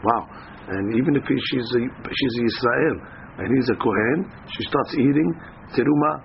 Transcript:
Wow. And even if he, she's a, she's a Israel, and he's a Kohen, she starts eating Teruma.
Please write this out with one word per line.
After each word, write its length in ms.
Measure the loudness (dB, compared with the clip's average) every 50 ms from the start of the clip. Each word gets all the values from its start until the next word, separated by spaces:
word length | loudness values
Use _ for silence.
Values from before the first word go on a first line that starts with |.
| 2
Wow. 200 | 2 0 0 -2 -8 -14 -18 -18 -18 -18 -18 -10 -8
And 260 | -6 -4 -2 0 0 2
even 180 | 2 4 2
if 80 | 2 2
he, 100 | 0 -2 -2 0 -2
she's 200 | -2 -4 -2 0 0 0
a, 40 |
she's 540 | 0 0 -6 -10 -12 -8 -4 -2 -2 0 0 2
a 60 | 0
Israel, 500 | 0 0 2 0 2 2 4 2 2 0 -2 -6 -14 -18 -18 -18 -16 -12 -8
and 60 | -2 2 2
he's 160 | 2 4 2 0
a 40 | 2
Kohen, 380 | 2 2 2 2 2 2 2 0 -2 -4 -8 -16 -16 -14 -8
she 80 | -8 -8 0
starts 240 | 0 0 0 2 2 4
eating 320 | 4 4 6 4 2 2 0 -4 -8 -18 -18 -18 -18 -4 0
Teruma. 380 | 2 4 4 4 4 4 2 0 -2 -8